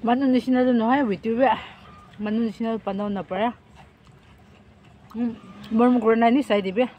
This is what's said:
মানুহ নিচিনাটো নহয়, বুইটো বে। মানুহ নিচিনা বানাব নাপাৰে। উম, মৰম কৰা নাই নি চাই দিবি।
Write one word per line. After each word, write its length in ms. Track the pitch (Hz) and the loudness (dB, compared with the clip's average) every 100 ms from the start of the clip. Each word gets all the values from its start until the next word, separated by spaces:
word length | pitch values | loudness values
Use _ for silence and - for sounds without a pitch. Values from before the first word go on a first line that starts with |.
| 226 | 0
মানুহ 200 | 247 277 | 0 2
নিচিনাটো 380 | 254 247 254 254 240 | 0 2 0 2 2
নহয়, 220 | 220 269 254 | 2 0 0
বুইটো 220 | 190 226 226 | -4 -4 0
বে। 80 | 262 220 - - - - - - | 2 0 -6 -20 -20 -20 -20 -10
মানুহ 160 | 208 220 226 | -6 -2 -4
নিচিনা 220 | 202 226 226 208 | -4 -6 -4 -6
বানাব 220 | 196 208 196 | -6 -6 -6
নাপাৰে। 300 | 175 185 226 233 _ - - _ - - _ - - - - - - - - 220 | -6 -4 -4 -6 _ -20 -20 _ -20 -20 _ -20 -20 -20 -20 -20 -20 -20 -16 -8
উম, 120 | 240 226 - - - 220 | -6 -8 -18 -20 -4 2
মৰম 180 | 247 247 | 4 4
কৰা 140 | 220 226 | 4 4
নাই 80 | 233 254 | 4 2
নি 40 | 262 | 2
চাই 120 | 208 196 | -2 -2
দিবি। 180 | 185 247 | -2 -2